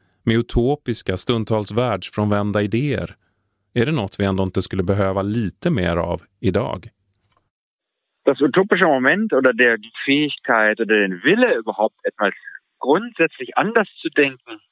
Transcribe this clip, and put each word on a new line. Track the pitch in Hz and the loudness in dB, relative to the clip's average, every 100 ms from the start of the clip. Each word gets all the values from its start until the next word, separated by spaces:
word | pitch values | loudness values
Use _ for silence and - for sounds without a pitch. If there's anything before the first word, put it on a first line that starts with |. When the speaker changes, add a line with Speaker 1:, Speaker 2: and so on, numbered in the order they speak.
| _ _ | _ _
Speaker 1:
med | 104 113 | 0 0
utopiska, | 120 123 120 147 - 113 - 92 | 0 0 0 -2 -4 -6 -4 -4
stundtals | - 117 107 110 101 | -2 -2 0 -2 -2
världsfrånvända | 107 123 98 - - 104 104 104 104 | -2 -2 -2 -6 -2 0 0 0 0
idéer, | 104 113 147 107 87 - _ _ _ _ _ | 0 0 -2 -4 -6 -10 _ _ _ _ _
är | 120 120 | -2 0
det | |
något | 160 95 - | 0 -4 -2
vi | 98 | -2
ändå | 95 | 0
inte | 95 98 | -2 -2
skulle | - 95 | -4 -4
behöva | 90 98 95 95 | -2 0 0 0
lite | 98 113 101 - 175 | -2 -2 -4 -4 -2
mer | 135 87 85 | 0 0 0
av | 85 87 - _ | -2 -6 -8 _
idag? | 98 92 - - - - _ _ _ _ _ _ _ _ _ _ _ _ - | -2 0 -2 -6 -12 -20 _ _ _ _ _ _ _ _ _ _ _ _ 0
Speaker 2:
Das | 135 | 2
utopische | 151 180 196 185 180 | 2 2 2 2 2
Moment | 131 131 180 220 | 2 2 2 2
oder | - 131 | 2 2
der | 117 123 113 104 - - | 4 2 2 -4 -10 -2
Fähigkeit | 143 147 - - 117 107 107 | 0 0 -4 0 2 2 0
oder | 104 107 | 0 2
den | 98 90 | 2 0
Wille, | 120 220 247 135 | 0 2 2 0
überhaupt | 110 - 107 - - | -2 -2 -2 -2 -8
etwas | - 101 - - - - _ | -2 -2 -4 -12 -20 -20 _
grundsätzlich | 123 165 233 208 160 - 127 - | 0 0 0 -2 -4 -2 -4 -2
anders | 180 233 196 - | 0 0 0 -4
zu | 160 | -6
denken, | - 139 127 - 110 _ | 0 0 -2 -16 -20 _